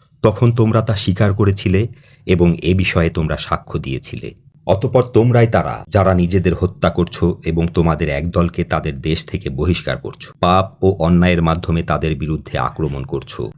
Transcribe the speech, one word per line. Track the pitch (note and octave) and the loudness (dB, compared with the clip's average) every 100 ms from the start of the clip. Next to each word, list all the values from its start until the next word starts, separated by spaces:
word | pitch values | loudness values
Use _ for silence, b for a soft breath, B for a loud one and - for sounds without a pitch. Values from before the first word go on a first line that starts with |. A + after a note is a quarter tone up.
| b b | b b
তখন | A2+ G#2 A#2+ | 0 2 2
তোমরা | A#2 A2 G#2+ | 2 2 2
তা | A2 G#2 | 0 -2
স্বীকার | - F#2 G#2 | -2 0 0
করেছিলে | G2+ G2+ G2 G2+ F#2+ A2+ B B B B | 2 0 0 0 0 0 B B B B
এবং | F2+ E2+ E2 | 2 4 2
এ | D#2 | 0
বিষয়ে | F#2+ F#2+ F#2 E2 | 0 0 0 0
তোমরা | F2 D#2 D2+ | 0 -4 -4
সাক্ষ্য | - D#2 - D#2+ | -6 -6 -6 -8
দিয়েছিলে। | C#2 C2 - - - - _ _ - | -6 -8 -10 -12 -14 -16 _ _ -2
অতঃপর | F#2+ B2+ B2+ | 0 2 0
তোমরাই | A#2+ - A#2 A#2 A#2+ | 2 2 4 4 4
তারা | G#2+ D#2 A1+ - | 2 -2 -6 -2
যারা | G#2 F#2+ | 2 4
নিজেদের | F#2+ F2 F#2+ F2+ | 4 2 2 0
হত্যা | E2+ F2+ - F2 | 0 -2 0 -2
করছো | - F2 - E2+ F2 - | 0 -2 0 -2 -2 -4
এবং | E2 E2+ | -2 -2
তোমাদের | F2 E2 D#2 D#2+ | 0 0 0 -2
এক | D2 E2+ | -4 -2
দলকে | F2 E2+ - | 0 0 -2
তাদের | E2+ D#2+ D#2 C#2 | -4 -2 -4 -6
দেশ | D#2 D#2+ - | -4 -4 -4
থেকে | F2+ - | -8 -6
বহিষ্কার | C2+ E2 F2 - C2 | -4 -2 -2 -4 -8
করছো, | - - - - | -8 -14 -18 -2
পাপ | F2 F#2 F#2+ - | 2 2 0 0
ও | F#2+ F#2+ | 0 2
অন্যায়ের | D#2+ F2 F2+ E2+ | 2 4 4 4
মাধ্যমে | E2 E2+ F2 E2 | 2 0 -2 -2
তাদের | D#2+ D#2 D#2 D2 | -2 -2 -2 -4
বিরুদ্ধে | D2+ D2+ - - | -4 -6 -6 -6
আক্রমণ | B1 - D2+ C#2 | -4 -4 -6 -6
করছো। | C2+ C#2 - - A1 | -8 -8 -8 -10 -10